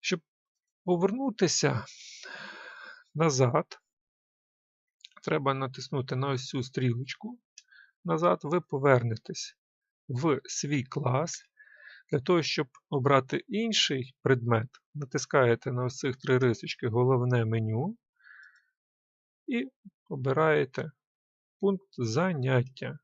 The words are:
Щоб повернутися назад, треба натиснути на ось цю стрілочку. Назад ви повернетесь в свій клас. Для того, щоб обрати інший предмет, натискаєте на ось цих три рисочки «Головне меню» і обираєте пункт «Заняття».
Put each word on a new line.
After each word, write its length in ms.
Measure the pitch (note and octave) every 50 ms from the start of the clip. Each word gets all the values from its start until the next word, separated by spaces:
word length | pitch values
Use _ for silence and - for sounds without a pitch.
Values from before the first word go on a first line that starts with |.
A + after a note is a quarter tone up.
Щоб 200 | - - F#3 E3+ _ _ _ _ _ _ _ _ _ _ _ _ _
повернутися 1000 | F3+ F3+ E3+ F3 G3 G3 B3+ C4+ C#4 G#3+ - G3 E3+ - - - D3 C3+ A#2 G2 - - - - - - - - - - - - - - - - - - - - - - - _ _ _
назад, 640 | D3 D#3+ E3 C#3 B2+ C3 B2 A#2+ D3 F3 _ - - _ _ _ _ _ _ _ _ _ _ _ _ _ _ _ _ _ _ _ _ _ _ _ _ _ - _ - _
треба 320 | - D#3 D#3 C#3 C3+ C3+
натиснути 600 | C3+ C3+ C3 C3 - B2+ - - C#3 B2+ B2+ C#3
на 120 | B2+ C3 C#3
ось 180 | C#3 B2+ C3
цю 160 | - - C#3 B2
стрілочку. 760 | C3 _ - C3 B2+ A#2 A#2+ C3 C3 - - - G#3+ B3 - _ _ _ - _ _ _ - - _ _ _ _
Назад 360 | F3 E3 D#3+ E3 F3 F3+ E3+ -
ви 180 | D3 D3 F3+
повернетесь 960 | - _ - C#3 C3+ C#3+ C3+ B2 A#2 A#2+ A2+ A2 _ - - - - - - _ _ _ _ _ _ _ _ _ _ _
в 320 | C#3 B2 C#3 E3 C#3+ - -
свій 400 | - - - - C#3 D3 C#3+ A#2+
клас. 600 | - - C#3 C#3+ B2+ B2 C3 D#3 F3 - - - _ _ _ - _ - - - - - - _ _
Для 100 | - C#3+
того, 220 | B2+ - F3+ F3 D3
щоб 260 | - - - D3+ - _ - _ _
обрати 540 | - C#3+ B2 C#3 C#3 C3+ C3 C3 - - - _
інший 640 | A3+ G3+ A3+ A#3 G#3+ - - - D3+ C3+ B2+ C3 - _ _
предмет, 460 | A#2+ C3+ B2+ A2+ A#2 A#2 A2 A2+ A#2 _ - _ _ _
натискаєте 760 | D3 D3 B2+ - D3+ - - - D3 C3 A#2+ A#2 A2+ - C3+ B2
на 120 | B2 B2+
ось 140 | B2+ A#2+ -
цих 180 | - C#3+ B2
три 220 | - - C3 C3 B2+
рисочки 500 | C3 B2+ A2+ - - - - _ - A#2+
«Головне 560 | A2 A#2+ B2 B2+ C3+ B2 B2 B2 B2 A#2+ A#2
меню» 520 | A2 A2+ A#2 A2 A2 A2 A2 C#3+ F#3+ A3+ - _ _ _ _ _ - - - - - _ _ _ _ _ _ _ _ _ _ _ _ _ _ _ _ _ _ _
і 220 | - C4 A#3 B3+ C4 _ _ _ G3+ _ _ _ _
обираєте 840 | E3+ C#3 B2+ C3 C3+ D3+ D#3 D#3+ D3+ D3+ C#3+ C3 _ - C3 D#3+ - _ _ _ _ _ _ _ _ _ _ _ _ _
пункт 280 | - G3 G3 F#3 _ _ _ -
«Заняття». 1000 | B2 A2+ A2 C3 E3+ F#3+ F3+ D3 B2+ C3 C3 B2+ B2 C3 - - - B2 C#3 D3+